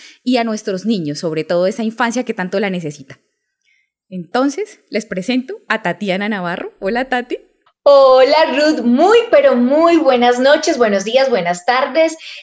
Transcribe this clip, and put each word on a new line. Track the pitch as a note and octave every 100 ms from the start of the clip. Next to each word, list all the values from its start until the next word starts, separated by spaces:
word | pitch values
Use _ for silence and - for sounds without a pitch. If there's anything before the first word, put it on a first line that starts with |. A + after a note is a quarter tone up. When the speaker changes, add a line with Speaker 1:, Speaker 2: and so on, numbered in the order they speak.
| - _
Speaker 1:
y | B3 B3
a |
nuestros | A#3 G#3+ G#3+ F#3 G3+
niños, | G#3+ D3 D3
sobre | E3+ D#3
todo | D#3 F3 F#3
esa | A3+
infancia | A3 A3 A#3+ B3+ B3
que | A3
tanto | F3+ G3
la | G3+
necesita. | F3+ D3+ D3 C3 - _ _ _ _ _ _ _ _ _
Entonces, | F#3 D#3+ A#3+ C#4 C#4 G#4+ - _
les | G#3+ A3
presento | F#3 F#3 B3+ C4 G#4+ -
a | A3
Tatiana | F3+ E3+ G3+ F#3 G#3
Navarro. | G#3 F3 F3 G#4+ -
Hola, | F#3+ A#3 B3+
Tati. | B3 B3+ E4+ _ _ _ _
Speaker 2:
Hola, | C#4+ C#4 C4+ C4 C4 D4+ D#4+
Ruth. | C4 D4+ C#4
Muy, | A#3 B3+ F#4 A#4 A4+
pero | D4 C4+ B3
muy | B3 D4+ E4+ E4
buenas | C4+ B3 A#3+ B3
noches, | C4+ D#4 E4 C4+
buenos | A3+ G3
días, | G3+ B3+ C4+
buenas | G#3+ E3+ F3+ -
tardes. | B3 C#4 D#4+ D#4+ D#4+ - -